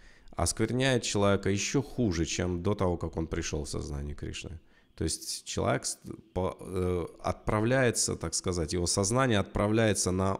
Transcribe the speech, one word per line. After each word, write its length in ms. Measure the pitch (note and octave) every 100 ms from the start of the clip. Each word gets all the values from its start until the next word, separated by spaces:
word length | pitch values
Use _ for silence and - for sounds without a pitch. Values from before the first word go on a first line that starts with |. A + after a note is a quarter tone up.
| - - - -
оскверняет 640 | F2 - A2 B2 C3+ B2
человека 480 | - G#2 G2+ G2 G2
ещё 320 | G2+ - C#3+
хуже, 420 | - - A#2 E2
чем 380 | D#2+ - F2+ F2
до 120 | F2+
того, 220 | G2+ F#2 E2+
как 200 | E2 E2
он 100 | D#2+
пришёл 380 | E2+ E2 D#2
в 40 | C#2+
сознание 460 | D#2 D2+ C#2+ C#2+
Кришны. 460 | C#2+ D#2 D#2+ E2 E2 - - _ -
То 80 |
есть 400 | E2 - - -
человек 420 | - - F#2 C3 -
с-, 120 | - - - -
по-, 220 | F2+ F#2 -
э, 460 | - F#2 F2+ F2+ E2 -
отправляется, 960 | - - - G#2+ A2 C3 B2 - - F2+
так 180 | E2
сказать, 380 | - F#2+ F2 D2+
его 140 | F2 E2+
сознание 520 | - G2 B2 C3 G#2
отправляется 720 | F2+ G2+ G#2 A2 A2 F#2+ F#2+
на 260 | F#2 F#2+